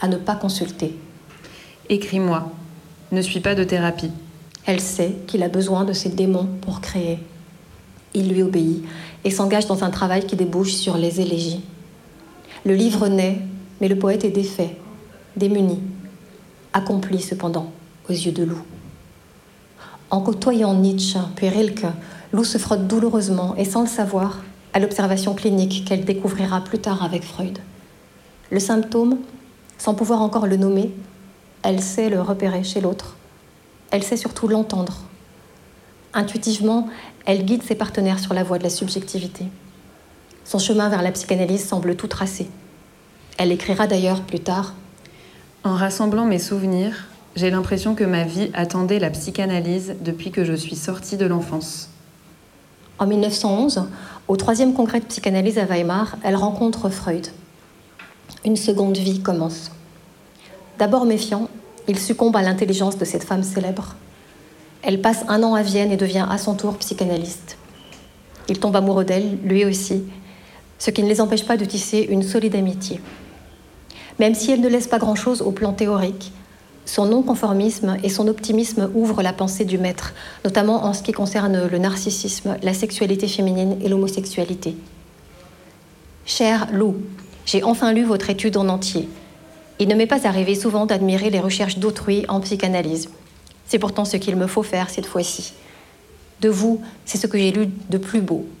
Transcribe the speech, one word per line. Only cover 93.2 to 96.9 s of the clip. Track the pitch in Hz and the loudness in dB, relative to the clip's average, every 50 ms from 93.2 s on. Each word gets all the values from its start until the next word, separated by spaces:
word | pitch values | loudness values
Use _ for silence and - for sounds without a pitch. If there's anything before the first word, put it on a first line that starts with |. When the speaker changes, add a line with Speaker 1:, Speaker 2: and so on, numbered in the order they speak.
| - - - - - - - - - | -20 -20 -20 -20 -20 -20 -20 -20 -4
Speaker 1:
C'est | - - 202 | -2 0 0
pourtant | 202 202 196 - 202 | 0 0 0 -2 -2
ce | 202 - | 0 -2
qu'il | 185 190 208 185 | -2 -2 0 0
me | 185 180 | 0 0
faut | 185 - 220 | 0 0 -2
faire | - - 185 185 185 180 | -2 0 -2 -2 -2 -4
cette | - - 190 | -4 -8 -6
fois-ci. | - - 180 175 - - - - - - - - - - - - - - - - - - - - - - - | -4 -4 -2 -2 -2 -4 -8 -10 -12 -14 -18 -20 -20 -20 -20 -20 -20 -20 -20 -20 -20 -20 -20 -20 -20 -4 0
De | - 220 | 2 2
vous, | 208 185 208 226 226 220 - - | 4 4 2 2 2 0 -2 -8